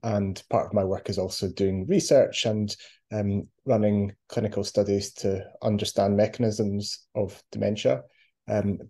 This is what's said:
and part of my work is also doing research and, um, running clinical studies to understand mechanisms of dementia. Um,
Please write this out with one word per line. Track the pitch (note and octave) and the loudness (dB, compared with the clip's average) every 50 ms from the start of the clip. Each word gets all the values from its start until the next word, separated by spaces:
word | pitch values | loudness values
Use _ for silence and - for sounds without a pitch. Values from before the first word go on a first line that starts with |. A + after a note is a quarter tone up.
| - | -4
and | A2+ G#2 G#2 G2+ G2 F#2 - - - | -2 0 0 0 -2 -4 -6 -6 -2
part | - G#2 - | 0 0 0
of | - A2 | 2 0
my | G#2 F#2+ | 0 2
work | F#2 F#2+ - - - | 2 0 -4 -4 -6
is | F#2+ F#2+ | -4 -2
also | F#2 F#2 - - G#2 | -4 -4 -4 -4 -4
doing | F#2 - - G2 G2 F#2+ F#2+ F#2 | -4 -2 0 0 0 0 0 0
research | - - E3 D#3 - D3+ C3 - - - - - | 2 2 2 4 6 6 6 6 4 2 -2 -2
and, | A#2 G#2+ G#2+ G#2 G2+ - - - - _ _ _ - G#2+ | -2 0 0 -2 -4 -4 -10 -16 -20 _ _ _ -8 -4
um, | G#2+ G2+ G2+ G2 G2 - - _ _ - | -4 -2 0 0 -2 -4 -6 _ _ -2
running | C3+ A#2+ G#2+ G#2+ G#2 G#2 G2+ G2+ G2+ - _ _ - | 0 2 4 4 4 4 2 0 -2 -4 _ _ -8
clinical | - A#2+ A2 G2+ - G2+ G2+ | -6 -4 -2 -2 -2 -4 -4
studies | - - - G#2 G#2 G2+ G2 G2 - - | -2 0 0 2 2 2 0 0 -4 -8
to | - - G2+ F#2+ F#2 F#2 - - - | -6 -4 -2 -2 -4 -6 -10 -10 -4
understand | - A#2 G#2+ G2+ A2 - - - G2 G2+ G2+ | -2 0 0 0 -2 -2 0 2 2 4 4
mechanisms | G2+ G#2+ G#2+ - - A#2+ A2 G#2 A#2 G#2+ G2+ G2 G2+ G2+ - - - _ _ - | 4 2 2 2 0 0 0 0 0 -2 -2 -2 -4 -4 -6 -10 -12 _ _ -6
of | A2+ G2+ F#2+ - - _ - - | -4 -4 -4 -6 -12 _ -10 -6
dementia. | G#2+ G#2 G#2 G#2+ G#2+ - B2+ C3 - - - _ _ _ _ _ _ - - | -2 -2 -2 0 0 2 0 0 0 -2 -12 _ _ _ _ _ _ -6 -2
Um, | G#2+ G#2 G2+ G2+ G2 - - | -2 0 0 0 -2 -4 -4